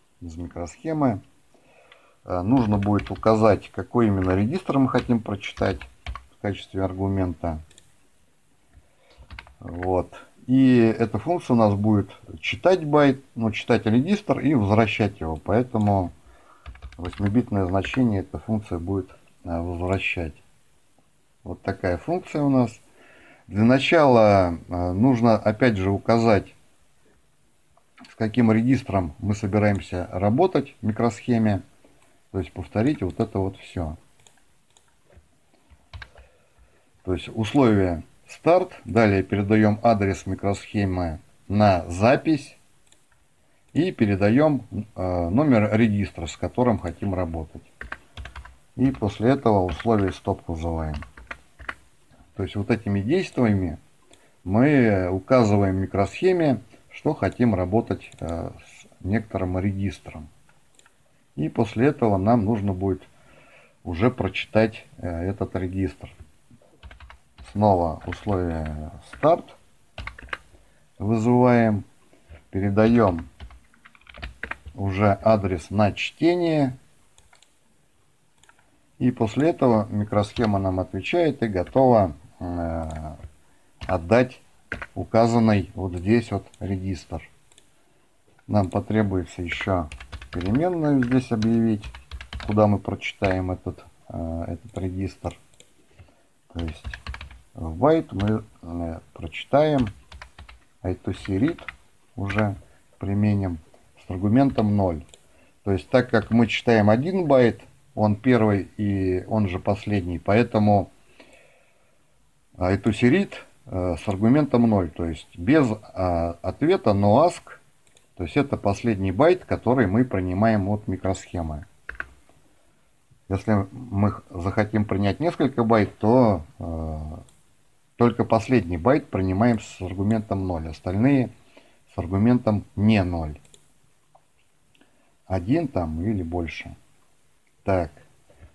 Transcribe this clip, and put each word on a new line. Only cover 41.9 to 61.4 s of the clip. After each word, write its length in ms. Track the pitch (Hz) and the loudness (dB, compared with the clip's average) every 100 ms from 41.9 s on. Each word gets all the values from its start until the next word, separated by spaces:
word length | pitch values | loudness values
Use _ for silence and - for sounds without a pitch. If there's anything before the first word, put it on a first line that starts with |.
| 87 113 151 160 156 - - _ _ _ _ _ _ _ _ _ _ _ | 0 4 4 2 -2 -4 -20 _ _ _ _ _ _ _ _ _ _ _
И 180 | 131 180 | -2 -2
передаём, 760 | - 104 98 101 123 156 139 - 95 - | 0 0 2 2 4 4 0 -4 -10 -10
э, 340 | - 92 90 85 | -6 -4 -2 0
номер 440 | 110 156 117 107 | 2 4 4 2
регистра, 520 | 107 113 101 92 - 82 | 2 2 2 -2 -6 -12
с 100 | - | -8
которым 420 | 90 - 123 104 | -6 0 0 0
хотим 360 | 87 85 101 | -4 -8 -6
работать. 480 | 92 85 82 78 85 - _ - - _ - - - - - _ - | -4 -4 -6 -10 -14 -20 _ -18 -18 _ -20 -18 -18 -20 -20 _ -2
И 140 | 131 | -2
после 400 | 131 104 - 113 | 0 -4 0 0
этого 340 | 135 120 104 | 2 2 2
условие 480 | 90 76 117 110 95 | 2 -2 0 2 0
стоп 340 | - - 87 - | -2 -6 -6 -6
вызываем. 500 | 80 82 82 78 73 - - - - _ - - - _ _ _ _ _ - | -6 -4 -4 -6 -8 -12 -18 -18 -20 _ -18 -18 -18 _ _ _ _ _ -10
То 60 | |
есть 120 | 95 | -8
вот 160 | 104 98 | -6 -4
этими 300 | 113 104 101 | -4 -2 -2
действиями 760 | 101 180 175 - 117 98 90 76 _ _ _ - _ _ | 0 -2 -2 -2 0 0 -2 -6 _ _ _ -20 _ _
мы 640 | 90 104 143 143 113 98 90 | -2 2 4 4 4 2 0
указываем 680 | 95 - 127 110 104 98 95 | -4 2 4 4 4 2 0
микросхеме, 840 | 95 98 95 - 185 180 156 110 - - _ | -2 -2 -2 0 0 2 2 0 -4 -20 _
что 240 | - 151 | -6 -4
хотим 400 | 151 95 - 123 | -2 -2 0 2
работать, 560 | 92 90 110 110 92 - - | 2 2 0 0 -4 -8 -12
э, 300 | 85 85 87 | -8 -6 -8
с 360 | - - - - _ | -12 -20 -20 -20 _
некоторым 580 | 92 107 107 92 90 92 | -4 -4 -4 -6 -4 -2
регистром. 720 | 101 98 98 - - 80 78 _ _ _ _ _ _ _ _ _ _ | -2 -2 -6 -8 -14 -18 -18 _ _ _ _ _ _ _ _ _ _
И 120 | - | -6